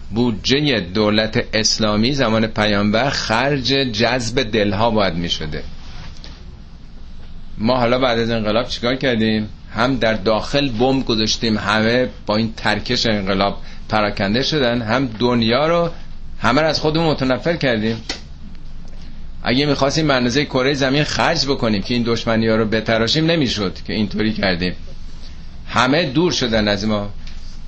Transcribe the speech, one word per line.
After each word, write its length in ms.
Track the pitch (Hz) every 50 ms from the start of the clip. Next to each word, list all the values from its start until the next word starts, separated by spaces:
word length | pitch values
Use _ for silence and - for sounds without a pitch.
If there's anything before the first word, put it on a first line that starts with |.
| - -
بودجه 720 | 98 113 123 120 107 90 78 110 127 147 151 147 123 104
دولت 640 | 87 85 92 107 107 104 104 110 110 107 - 120 - -
اسلامی 600 | - 107 107 - - - 113 107 104 104 113 123
زمان 340 | 143 135 127 110 113 110 110
پیامبر 640 | 107 - 110 104 107 101 101 101 104 104 113 131 143
خرج 560 | - - - - 110 113 131 143 147 135 120 120
جذب 720 | 139 139 135 123 107 104 117 113 123 131 117 110 120 135
دلها 480 | 123 110 107 107 101 104 98 101 117 120
باید 240 | 107 107 98 92 80
می‌شده. 480 | 87 85 82 - - 82 76 76 71 - - - - - - - - - - - - - - - - - - - - - - - - - - - - - - - - - - - - - - - 110
ما 180 | 107 120 127
حالا 220 | 127 120 117 123 127
بعد 200 | 135 123 117 113
از 120 | 117 113
انقلاب 380 | 117 113 104 107 104 117 131 -
چیکار 280 | - - 117 120 135
کردیم؟ 520 | 131 151 131 120 110 110 110 110 107 107 104 - - - - -
هم 220 | 107 120 135 135
در 180 | 113 117 110 110
داخل 540 | 98 95 110 107 104 - - - 143 143 135
بمب 360 | 113 107 127 131 135 135 117
گذاشتیم، 540 | 117 117 107 110 110 - - 120 113 107 104
همه 500 | 101 101 107 110 110 113 120 127 127 120 - - -
با 100 | - 104
این 160 | 107 113 110 110
ترکش 500 | - - 110 104 101 - - 123 120 -
انقلاب 520 | 117 107 104 95 95 98 95 98 101 - - - - - - - -
پراکنده 540 | 110 107 104 104 - - 101 98 107 127
شدن، 400 | 131 - 160 151 127 117 120 123
هم 240 | 113 107 117 131 139
دنیا 600 | 120 110 101 123 123 123 117 113 110 117 135 151
رو، 240 | 160 170 170 170 165 - - - - - - - - - -
همه 180 | - 113 123 147
رو 60 | 160
از 140 | 156 139 -
خودمون 300 | - 156 151 160 165 156
متنفر 460 | 139 - 139 131 127 120 - 160 175
کردیم. 400 | 151 147 131 117 107 107 113 113 113 - - - - - - - - - - - - - - - - - - - - - - - - - - - -
اگه 240 | - - 123 135 147
می‌خواستیم 420 | 147 139 - 139 143 - 160 160 147
به 60 | 135
اندازه 300 | 127 120 120 113 147 131
کره 300 | - - 131 127 135 151
زمین 300 | 131 139 131 135 151 147
خرج 420 | - - - 117 147 170 156 127
بکنیم 360 | 135 135 - 127 110 107 98
که 120 | 92 - 123
این 80 | 120
دشمنی‌ها 540 | 117 117 117 107 - 117 113 113 113 113 110
رو 80 | 110 113
بتراشیم، 640 | 107 113 110 110 120 113 110 113 113 - 156 160
نمی‌شد 520 | 160 170 165 139 107 - 104 101 90 - - -
که 60 | -
اینطوری 400 | 90 110 107 92 87 107 107 110
کردیم. 400 | 107 104 101 95 90 82 90 90 87 - - - - - - - - - - - - - - - - - - -
همه 360 | - 113 120 127 139 170 180
دور 280 | 143 123 151 180 170
شدن 360 | - - 131 117 110 107 104 104
از 180 | 101 95 104
ما. 240 | 110 107 104 101 101 - - - - - - - - - - -